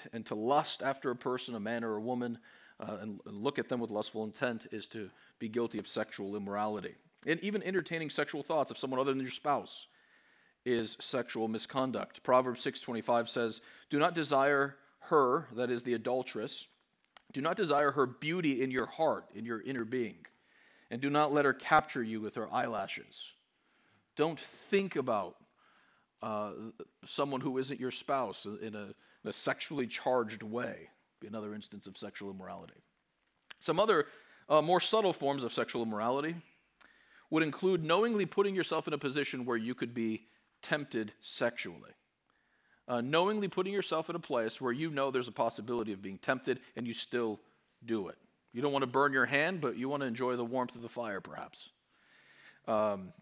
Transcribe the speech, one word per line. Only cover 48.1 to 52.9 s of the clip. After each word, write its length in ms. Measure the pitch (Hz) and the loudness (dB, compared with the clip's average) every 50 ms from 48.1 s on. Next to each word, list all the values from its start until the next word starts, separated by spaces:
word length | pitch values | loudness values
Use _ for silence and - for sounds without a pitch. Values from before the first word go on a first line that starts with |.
| - - _ _ _ _ _ _ | -8 -14 _ _ _ _ _ _
You 100 | - 117 | -4 -2
don't 100 | 139 147 | 0 2
want 100 | 139 139 | 2 2
to 40 | 139 | 2
burn 260 | 123 127 135 143 143 | 2 4 4 4 6
your 140 | 135 131 123 | 6 4 4
hand, 340 | 120 143 143 156 175 196 170 | 4 4 4 4 2 0 0
but 160 | 143 123 101 | -2 -2 -2
you 120 | - 127 135 | -2 -2 -2
want 140 | 143 139 | -2 -2
to 40 | 139 | -2
enjoy 300 | 127 113 120 127 127 123 | -2 -2 0 0 0 0
the 80 | 123 120 | 0 -2
warmth 320 | 117 123 127 123 117 - | -2 0 -2 -2 -2 -6
of 60 | 117 | -10
the 60 | 117 113 | -14 -10
fire, 320 | - 127 117 110 98 92 | -8 -6 -6 -4 -6 -6
perhaps. 500 | 85 85 73 - 90 82 - - - - _ _ _ _ _ _ _ _ - - - - - - - - - _ _ | -8 -10 -12 -12 -12 -12 -14 -18 -20 -20 _ _ _ _ _ _ _ _ -20 -20 -20 -20 -20 -20 -20 -20 -20 _ _
Um, 460 | - 110 107 107 107 | 0 2 4 4 2